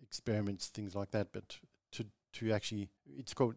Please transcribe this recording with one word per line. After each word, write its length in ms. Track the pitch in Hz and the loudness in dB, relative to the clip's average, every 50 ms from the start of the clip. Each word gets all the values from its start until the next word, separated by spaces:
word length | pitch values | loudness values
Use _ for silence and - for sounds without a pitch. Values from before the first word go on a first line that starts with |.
| 123 | -14
experiments, 640 | - - - - - 110 107 104 101 101 92 - - | -12 -12 -6 -2 0 2 2 2 2 0 -2 -6 -6
things 260 | - - 104 98 92 | -6 -6 -6 -4 -2
like 160 | 101 101 - | -4 -4 0
that, 220 | - 107 101 - - | 2 0 0 0 -2
but 260 | 104 101 - - - - - _ _ _ _ | -8 -10 -10 -14 -16 -16 -20 _ _ _ _
to, 160 | - - 110 104 - _ _ _ - | -8 -6 -6 -8 -8 _ _ _ -10
to 180 | - 113 110 110 | -2 2 4 4
actually, 380 | 104 - - 110 104 101 92 - _ _ - 139 135 | 4 4 0 -2 -2 -4 -4 -8 _ _ -16 -14 -12
it's 160 | 127 - - | -10 -10 4
called, 220 | - 135 117 110 | 4 4 4 4